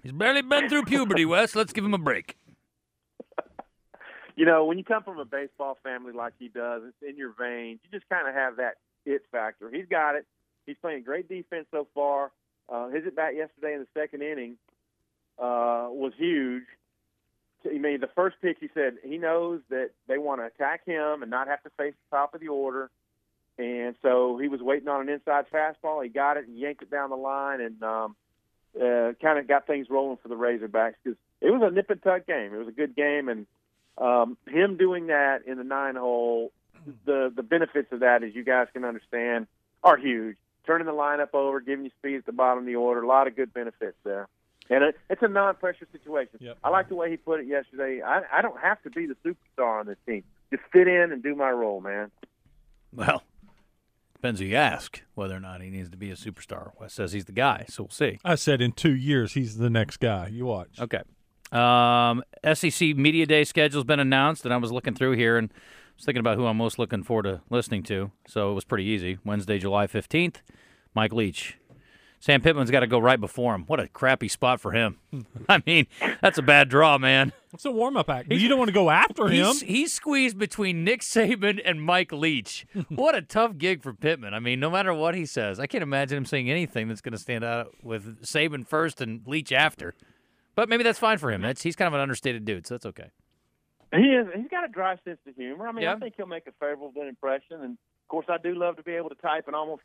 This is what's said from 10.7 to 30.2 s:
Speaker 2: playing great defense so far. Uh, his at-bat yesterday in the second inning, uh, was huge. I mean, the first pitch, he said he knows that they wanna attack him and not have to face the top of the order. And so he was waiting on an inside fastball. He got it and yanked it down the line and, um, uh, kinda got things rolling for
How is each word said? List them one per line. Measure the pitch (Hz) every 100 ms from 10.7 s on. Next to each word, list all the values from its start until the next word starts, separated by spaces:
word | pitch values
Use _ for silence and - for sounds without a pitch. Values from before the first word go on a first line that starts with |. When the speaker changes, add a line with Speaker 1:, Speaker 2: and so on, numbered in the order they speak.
| 147
Speaker 2:
playing | 170 143
great | 120 160 175
defense | 185 170 170 151
so | 151 143
far. | 143 143 143 139 _ _ _ -
Uh, | 120 123
his | 151 175
at-bat | 151 160
yesterday | 143 156 _ 151
in | 147
the | 127 151
second | 151 143
inning, | 147 147 120 120 _ _ _ _ _ _ _ -
uh, | 123 120 120 117 120
was | 131 135 -
huge. | 170 156 131 123 123 _ _ _ _ _ _ _ _ _ 151
I | 147
mean, | 147 143
the | 131
first | - 185 -
pitch, | 180 160
he | 151
said | 160 135 120
he | 135 160
knows | 165 165 170 170 -
that | 131 127 - -
they | 135
wanna | 147 135 117
attack | - 143 165 -
him | 160 151 151
and | 117
not | 127 135
have | 143
to | 147 -
face | 147 143 _
the | 143
top | 143
of | 165
the | 156
order. | 143 135 127 131 _ _ _ _ _ _ -
And | 120 120 120 120
so | 135 127 127 120
he | 143
was | 139
waiting | 123 143 143
on | 139
an | 135
inside | 147 - 143 139
fastball. | 156 156 156 160 156
He | 127
got | 131 143 147
it | 120
and | 117
yanked | 143 143
it | -
down | 143 139
the | 131
line | 135 135 139 135
and, | 117 110
um, | 110 110 107 107 _ _ _ _ _ 139
uh, | 123 120 117 120
kinda | 156 147 131
got | 139 -
things | 143 120
rolling | 135 139
for | 123